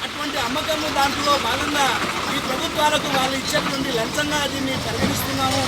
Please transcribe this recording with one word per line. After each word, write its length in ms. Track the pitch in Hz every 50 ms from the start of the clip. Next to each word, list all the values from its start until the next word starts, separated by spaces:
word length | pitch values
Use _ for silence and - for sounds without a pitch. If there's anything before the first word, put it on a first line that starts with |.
| -
అటువంటి 320 | 233 - 285 294 294 254
అమ్మకము 500 | 277 240 233 254 302 302 311 311 302 311 302 277
దాంట్లో 380 | 294 277 277 - - 294 294 285 269 -
భాగంగా 400 | 226 247 277 285 294 294 294 277 254 220 202 196 - - - - - -
ఈ 60 | 277 262
ప్రభుత్వాలకు 600 | - 254 262 311 330 302 311 302 302 302 294 285 294 269
వాళ్ళు 200 | 269 262 262 269 269
ఇచ్చేటువంటి 520 | 254 - 302 294 277 285 277 269 269 269 254
లంచంగా 420 | 226 226 247 - 302 294 294 294 294 285 269
దీన్ని 240 | 269 269 269 269 262 254 -
పరిగణిస్తున్నాము. 760 | 233 214 226 - 285 277 269 - 269 269 269 269 262 269 277 262